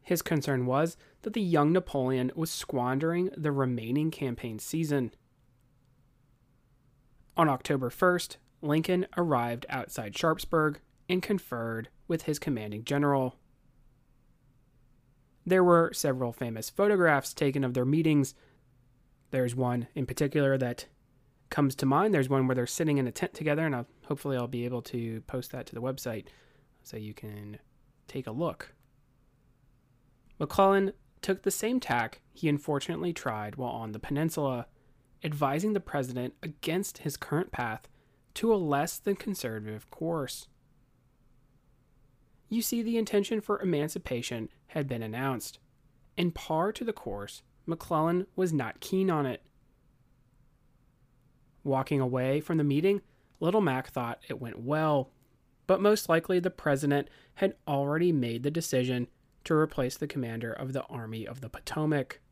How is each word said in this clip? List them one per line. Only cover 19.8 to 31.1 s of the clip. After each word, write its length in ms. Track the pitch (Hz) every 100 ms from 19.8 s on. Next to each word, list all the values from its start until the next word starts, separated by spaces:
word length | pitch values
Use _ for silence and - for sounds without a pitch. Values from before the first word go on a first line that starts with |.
| 117 -
in 100 | 131
particular 520 | - 147 147 139 135
that 300 | 123 120 - _ _ _ _ _ _
comes 260 | - 143 131
to 100 | 139
mind. 280 | 139 202
There's 140 | 185 131
one 180 | 135 131
where 100 | 127
they're 120 | 123
sitting 300 | - 156 143
in 100 | 123
a 40 |
tent 200 | - 185
together, 320 | - 156 147 160
and 80 |
I'll, 140 | 131 120 _
hopefully 320 | - 143 147 131
I'll 120 | 120
be 160 | 127 120
able 160 | 123
to 400 | 117 123 117 110 -
post 260 | 127 123
that 120 | 131 120
to 80 | 123
the 60 |
website 440 | 127 135 - 135 135 - _ _ _ _
so 140 | - 113
you 160 | 107
can 460 | 107 107 104 104 107 _ _ _ _ _
take 180 | 127 131
a 40 |
look. 440 | 117 165 - - - _ _ _ _ _ _ _ _ _ _ _ _ _ _ _ -
McClellan 520 | 147 - 196 196 196 - _